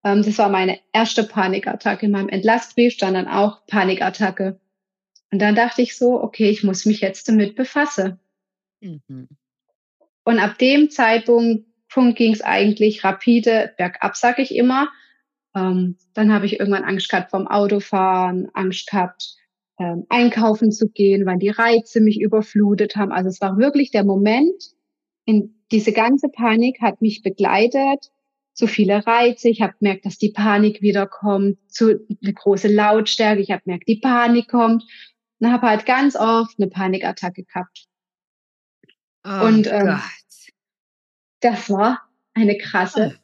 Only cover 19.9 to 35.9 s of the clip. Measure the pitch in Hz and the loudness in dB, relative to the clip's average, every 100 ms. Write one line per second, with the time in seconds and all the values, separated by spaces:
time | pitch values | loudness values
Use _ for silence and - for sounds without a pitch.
19.9 | 170 - 240 240 220 220 214 220 208 214 | -8 -2 2 2 2 0 2 0 0 -4
20.9 | - 196 196 185 180 196 214 233 233 226 | 2 2 2 0 -2 -2 0 2 2 0
21.9 | 233 214 208 214 220 208 208 208 202 214 | 2 2 2 0 0 0 0 2 2 -2
22.9 | 214 196 180 185 185 196 190 269 285 277 | -2 -4 -2 -4 -4 -4 0 2 2 0
23.9 | 214 196 190 202 233 330 381 - _ _ | 0 0 2 2 2 2 0 -14 _ _
24.9 | _ _ _ - 214 190 _ _ 220 214 | _ _ _ 0 0 0 _ _ 0 2
25.9 | 214 226 277 285 - 233 220 247 254 233 | 0 2 2 0 -2 0 2 0 0 -4
26.9 | - 220 - 190 196 190 190 240 269 269 | 0 -2 -2 -8 -2 0 2 2 2 0
27.9 | 277 - _ _ _ _ - 220 - 190 | -2 -6 _ _ _ _ -4 -4 0 2
28.9 | 202 208 233 240 233 233 220 196 - 208 | 2 2 2 2 2 -2 0 -2 0 -2
29.9 | 190 202 - 208 208 214 202 214 208 208 | -2 -10 -4 -4 -2 0 2 2 2 0
30.9 | 196 196 - 208 196 196 196 _ - 226 | 0 -4 -4 -2 0 0 -4 _ 0 2
31.9 | 214 - 214 196 202 202 196 208 208 208 | 2 -4 -8 -8 -4 -2 0 2 2 4
32.9 | 214 214 - 214 208 196 185 180 175 - | 2 0 -2 0 0 -2 -6 -6 -8 -4
33.9 | 220 262 240 240 240 233 240 226 226 - | -2 0 0 2 0 0 0 2 0 -4
34.9 | - - _ _ _ 233 240 233 214 - | -20 -20 _ _ _ 0 2 0 0 0